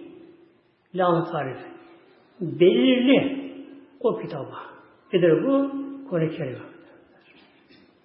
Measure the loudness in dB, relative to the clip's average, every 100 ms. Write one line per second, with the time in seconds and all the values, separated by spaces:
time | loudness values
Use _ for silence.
0 | -16 -20 -20 -20 _ _ _ _ _ 0
1 | 2 2 0 -4 -6 -8 -14 -20 -20 -20
2 | _ _ _ -10 -6 4 4 6 4 4
3 | 6 4 2 -4 -12 -16 -18 -20 -20 -4
4 | -2 -2 -6 -10 -12 -14 -18 -20 -20 _
5 | _ 2 4 4 4 2 0 -4 -10 -14
6 | -6 -4 -2 -4 -8 -10 -16 -20 -20 -20
7 | _ _ _ _ _ _ _ -20 _ _